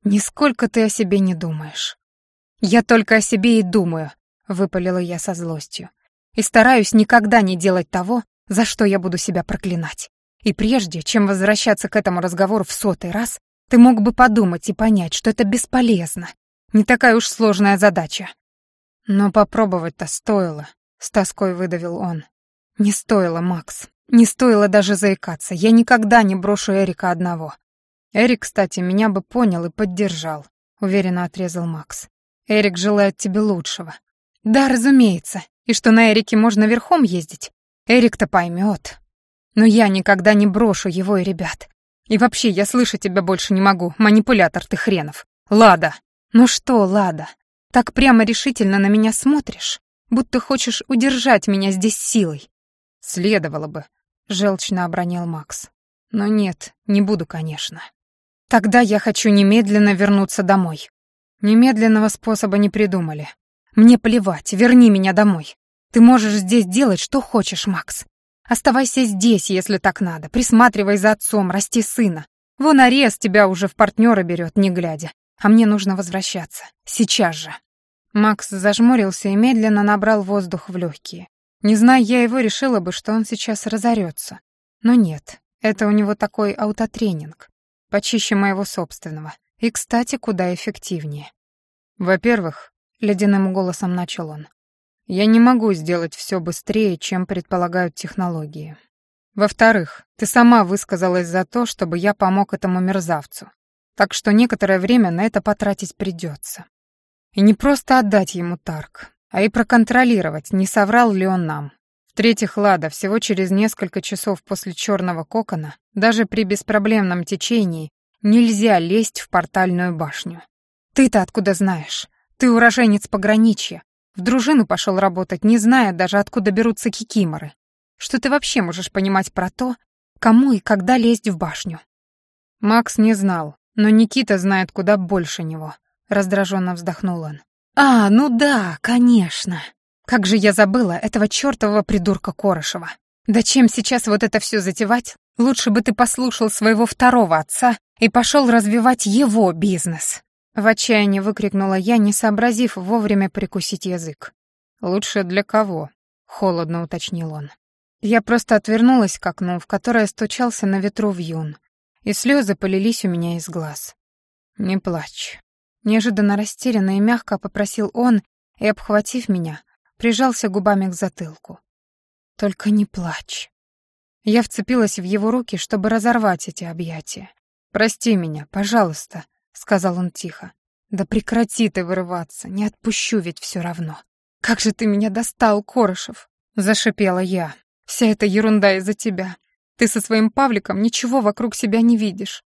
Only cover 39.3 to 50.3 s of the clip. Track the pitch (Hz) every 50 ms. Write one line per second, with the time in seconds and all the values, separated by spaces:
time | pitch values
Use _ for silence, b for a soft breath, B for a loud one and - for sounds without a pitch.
39.3 | _ _ _ _ - 214 220 226 208 233 226 202 190 190 185 - 202 190 175 214
40.3 | 214 208 208 208 180 214 233 220 190 - - 190 165 185 185 190 208 190 180 196
41.3 | 185 165 180 165 - - - - _ _ _ _ _ _ _ - 220 196 226 233
42.3 | - - - 226 190 175 202 - - 247 247 - - 196 - 202 180 196 180 170
43.3 | 190 170 - - 202 190 190 196 196 175 175 175 156 - 220 214 208 220 208 -
44.3 | 254 208 180 165 - 180 - - - - - - 196 170 151 147 147 - - _
45.3 | _ _ _ - 202 214 226 214 180 165 165 156 - - _ _ _ _ _ _
46.3 | - 226 247 240 - - - - 254 233 202 185 190 208 196 180 156 151 143 -
47.3 | - _ _ _ _ _ _ _ - 247 233 - - - 269 269 247 226 226 214
48.3 | 233 - - 277 247 - 220 196 196 196 196 196 208 214 214 220 220 - - 269
49.3 | 294 294 - - - - - - - - _ _ _ _ _ - 240 240 262 -